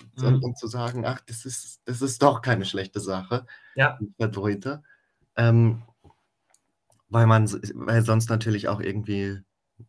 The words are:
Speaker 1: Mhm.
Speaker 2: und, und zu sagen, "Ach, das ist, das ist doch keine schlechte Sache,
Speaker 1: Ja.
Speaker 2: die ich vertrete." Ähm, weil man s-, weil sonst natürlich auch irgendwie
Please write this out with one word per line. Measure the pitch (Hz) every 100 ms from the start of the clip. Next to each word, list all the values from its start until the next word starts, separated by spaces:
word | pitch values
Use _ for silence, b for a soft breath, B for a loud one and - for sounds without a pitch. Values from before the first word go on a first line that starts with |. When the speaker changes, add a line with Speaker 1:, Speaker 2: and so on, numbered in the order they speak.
| - 127
Speaker 1:
Mhm. | 131 131
Speaker 2:
und, |
und | 123 120
zu | 113
sagen, | 123 120 123 117
"Ach, | 131
das | - 117 131
ist, | - - - -
das | 123
ist | 135 -
doch | 143 123
keine | 131 98 95
schlechte | 98 95 101
Sache, | 95 95 95 120 - B B 131
Speaker 1:
Ja. | 139 131
Speaker 2:
die | 104
ich | -
vertrete." | 110 98 104 101 131 147 b b b b _ -
Ähm, | 117 117 113 113 - _ _ _ _ _ _ _ _ _ _ _ _
weil | 113 113
man | 110 107
s-, | 101 - -
weil | - 117
sonst | 113 113 113
natürlich | 113 113 104 104
auch | 101
irgendwie | 95 101 104 98 98 98 _ _ _ _